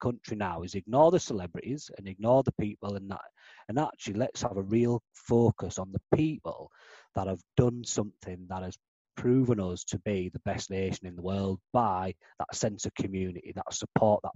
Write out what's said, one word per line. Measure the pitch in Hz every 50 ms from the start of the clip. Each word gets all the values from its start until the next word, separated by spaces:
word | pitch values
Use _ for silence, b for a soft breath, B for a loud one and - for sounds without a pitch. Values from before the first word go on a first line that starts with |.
country | - 123 120 - - - 113
now | 104 101 92 85 82
is | 87 87 -
ignore | 98 90 107 117 139 156 165
the | 180 170
celebrities | - - 120 98 90 85 - 87 - 107 135 151 - - -
and | - 98
ignore | 98 95 95 107 117 127 135
the | 131 123 - -
people | 107 104 104 - - 101 101
and | 98 98 98
that, | 95 - - - B B B B B B B -
and | 107 139
actually | 156 113 - - - 113 98
let's | 104 127 - - -
have | - 123 98 98
a |
real | 98 98 110 120 120 120 120 117 - _ _
focus | - - - 120 117 117 110 - - 101 90 - -
on | 92 95
the | 95 95 - _ -
people | 151 156 156 156 - - - - - - B B B B B B B B B -
that | 104 95
have | 95 92 90 - _ _
done | - 123 123 120 120 117
something | - - - 110 104 - _ - 101 92 90 92 87
that | 95 92
has | 92 92 - - _ _ _ _ _ _ _
proven | - - 123 123 135 131 120 120 104
us | 95 90 90 90 -
to | - - 95
be | - 107 104 95 90 90
the | - -
best | - 101 95 - - -
nation | 95 95 95 95 87 - 95
in | 90 87
the | 87
world | 85 92 98 98 98 98 95 90 _ _
by | - 123 117 104 92 90 92 95 90 b b b b -
that | - -
sense | - - - 110 101 101 -
of | 104 -
community, | - 98 95 95 95 92 92 87 87 - - 90
that | 92 - -
support | - - 110 - - - 113 107 104 - -
that | 92 -